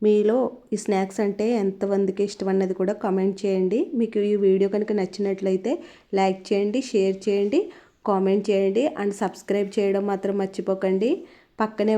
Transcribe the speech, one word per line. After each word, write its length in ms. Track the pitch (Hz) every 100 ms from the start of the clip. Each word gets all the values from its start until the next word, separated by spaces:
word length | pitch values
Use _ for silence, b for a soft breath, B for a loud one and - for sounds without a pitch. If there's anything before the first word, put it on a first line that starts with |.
మీలో 320 | 214 208 208 247 240 - -
ఈ 20 | 208
స్నాక్స్ 360 | - 190 190 208
అంటే 220 | 208 202 214 240
ఎంతమందికి 600 | 190 190 202 196 196 190 202
ఇష్టం 200 | - 190
అన్నది 220 | 190 185 185
కూడా 160 | 185 208
కామెంట్ 340 | 202 190 196 190
చేయండి. 360 | 202 190 185 226 359 240
మీకు 200 | 220 214 208
ఈ 20 | 208
వీడియో 240 | 196 190 196
కనుక 180 | 208 208 208
నచ్చినట్లయితే 720 | 185 - 196 196 190 190 208 339 B B B 196
లైక్ 220 | 190 190 -
చేయండి, 320 | 202 202 240 262
షేర్ 260 | 214 190 190 214
చేయండి, 340 | 202 202 294 427 B B B -
కామెంట్ 360 | 190 190 202 202
చేయండి 340 | 196 196 208 294 -
and 120 | 202 196
సబ్స్క్రైబ్ 500 | 190 - - 196 196 214
చేయడం 280 | 196 196 202
మాత్రం 220 | 196 196 196
మర్చిపోకండి. 680 | 190 202 196 190 190 190 226 359 B B B -
పక్కనే 360 | 220 220 214